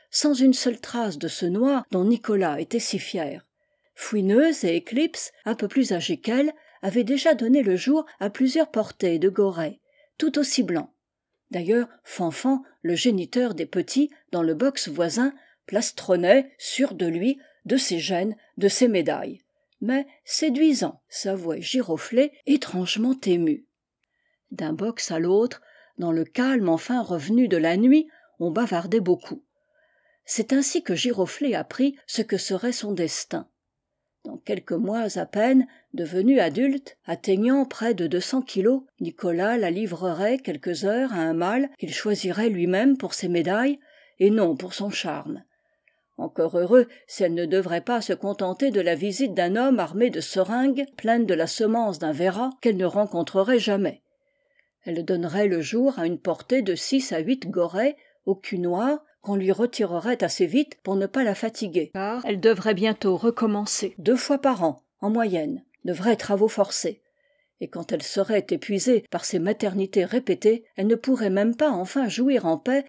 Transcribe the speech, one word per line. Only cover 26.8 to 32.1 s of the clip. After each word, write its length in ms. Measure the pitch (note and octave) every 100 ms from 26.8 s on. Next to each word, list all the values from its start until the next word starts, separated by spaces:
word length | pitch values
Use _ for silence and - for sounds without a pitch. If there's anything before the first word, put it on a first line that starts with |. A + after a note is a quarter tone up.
| - B3
revenu 460 | G#3+ E3+ C#3+ A#3 A#3+
de 80 | F3
la 200 | D#3+ F3+
nuit, 320 | B3 D4+ D#4 - _ -
on 120 | E3+
bavardait 500 | E3+ A#3+ E3+ E3+ A3+
beaucoup. 440 | F3+ F3 - - - _ _ _ _ _ _ _
C'est 280 | - - A3
ainsi 300 | C4+ C#4 F4
que 120 | -
Giroflée 600 | F3 B3 G#3 F3 - D4
apprit 420 | F3 - - C4+ C#4
ce 160 | -